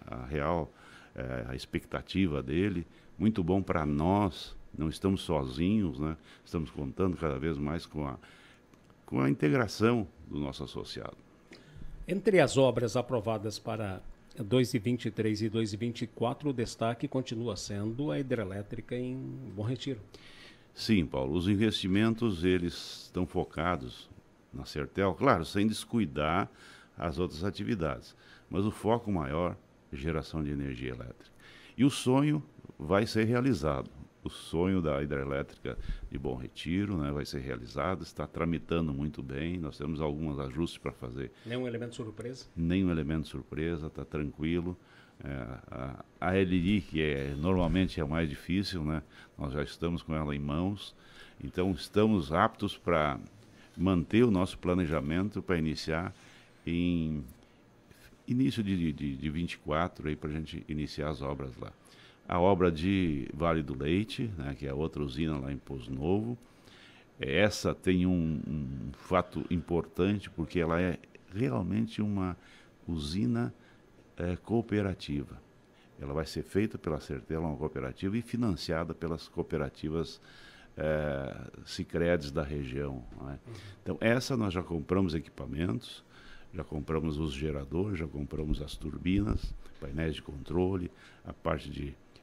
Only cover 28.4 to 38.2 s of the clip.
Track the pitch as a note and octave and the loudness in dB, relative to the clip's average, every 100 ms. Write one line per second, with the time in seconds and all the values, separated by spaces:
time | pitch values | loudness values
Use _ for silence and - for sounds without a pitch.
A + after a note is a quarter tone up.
28.4 | - F2 G#2 - G2 A#2 G#2+ F#2 C2+ D#2 | -6 -2 0 0 2 2 2 -2 0 0
29.4 | F2 G2 - - - C#2 D2+ D#2 C#2+ D#2+ | 0 -4 -14 -20 -14 -6 -2 -2 -2 -4
30.4 | D2 C#2+ C#2 B1 B1+ B1 A#1+ - - - | -2 -2 -4 -6 -6 -8 -10 -14 -20 -20
31.4 | - - - - C3+ - B2 C3+ D3 D3+ | -20 -20 -8 2 2 4 4 4 6 2
32.4 | - - - - D2+ G2 A2+ A2 A2 B2 | -2 -14 -18 -8 2 4 4 4 4 4
33.4 | C3 F#2 D2+ C#2 - - - _ D#2 - | 4 2 2 0 -4 -10 -20 _ -10 -10
34.4 | - D#2+ F#2 F#2+ D#2 C#2 D2 C#2+ C2+ C#2 | -4 2 4 4 2 2 0 -2 -2 -2
35.4 | D2+ - - A#1+ - - - C#2+ C2+ B1+ | -4 -8 -8 -6 -4 -6 -6 -6 -4 -4
36.4 | A#1+ - - F#2 G2+ F#2 C#2+ C#2+ C#2 C#2+ | -8 -8 -2 0 0 0 -2 -2 -4 -6
37.4 | C2 A#1+ A#1+ B1+ D2+ F2+ E2 - | -6 -8 -6 -2 -2 -2 -6 -8